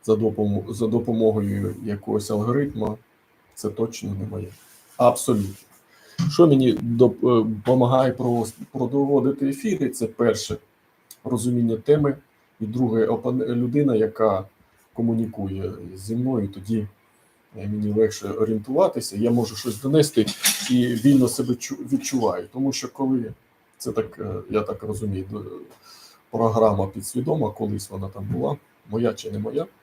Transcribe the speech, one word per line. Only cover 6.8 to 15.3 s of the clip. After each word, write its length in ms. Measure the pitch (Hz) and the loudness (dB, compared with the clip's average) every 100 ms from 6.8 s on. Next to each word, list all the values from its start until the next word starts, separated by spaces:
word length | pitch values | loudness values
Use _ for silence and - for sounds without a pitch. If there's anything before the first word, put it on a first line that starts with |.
| 120 117 123 - 123 120 | 0 4 4 4 4 4
е, 40 | |
допомагає 680 | 110 107 113 127 120 131 131 | 2 -2 2 4 4 4 2
про-, 340 | - 123 120 110 - - | 0 -2 0 -2 -8 -12
проводити 760 | 131 120 139 139 139 127 139 139 | -6 -2 0 2 2 2 0 -2
ефіри, 400 | 139 220 185 131 | -2 -4 -2 -2
це 180 | - 110 | -4 -6
перше, 500 | - 117 110 - - _ _ _ _ _ - | 0 0 0 -4 -10 _ _ _ _ _ -16
розуміння 520 | 123 120 120 123 117 113 | -4 -2 0 0 0 -2
теми, 400 | - 151 143 139 _ _ _ _ | 2 4 4 -2 _ _ _ _
і 60 | 110 | -6
друге, 400 | 120 123 113 110 | 0 0 2 2
опон-, 480 | 113 123 127 123 | 0 -2 -2 -2
людина, 420 | 120 123 139 143 110 | -2 0 2 2 2
яка 480 | 107 - 110 98 98 _ _ _ _ | 0 2 2 2 -4 _ _ _ _
комунікує 800 | - 117 113 113 | -4 0 0 -2